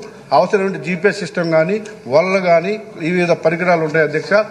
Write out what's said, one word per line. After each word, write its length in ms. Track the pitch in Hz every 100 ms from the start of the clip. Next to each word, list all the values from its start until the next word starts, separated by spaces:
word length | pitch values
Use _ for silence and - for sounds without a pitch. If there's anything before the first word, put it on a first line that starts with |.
| - - -
అవసరమైన 440 | 139 180 208 190 170
జీపీఎస్ 420 | 147 180 196 -
సిస్టమ్ 320 | 175 - 170
కానీ, 300 | 160 165 214 214 - -
వలలు 320 | 139 185 196
కానీ, 420 | 185 170 180 214 202 -
వివిధ 340 | 160 180 170
పరికరాలు 500 | 156 160 170 180 170
ఉంటాయి, 240 | 160 156 147
అధ్యక్ష. 380 | 151 - 190 160